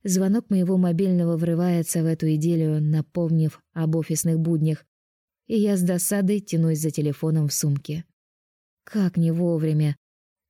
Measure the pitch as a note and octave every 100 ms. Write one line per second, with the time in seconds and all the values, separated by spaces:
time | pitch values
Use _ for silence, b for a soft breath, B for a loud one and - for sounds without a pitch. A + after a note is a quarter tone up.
0 | G3+ F#3 F#3+ A3 - F#3+ F3 F#3 F3+ E3
1 | G3 F3+ E3+ E3 E3+ E3+ F3+ E3+ E3 E3+
2 | D#3+ D#3+ D#3 D#3 E3 E3 D#3 D#3 D3+ D#3
3 | D3 F3 E3 D#3+ D#3 - _ E3 D#3+ E3
4 | D#3 D#3 E3+ D#3+ D#3+ E3 D#3 D#3 _ _
5 | _ _ _ _ - A3 G#3 G3 F3 F3+
6 | - G3+ F#3+ G#3 G3+ E3 E3 D#3 D#3 D3
7 | D3 C#3 D#3+ D#3 D3 - D3+ C#3+ - D#3
8 | - _ _ _ _ _ _ _ - G#3+
9 | F#3 F3 E3 E3 F3 E3 D#3+ D3+ D3+ C#3
10 | _ _ _ _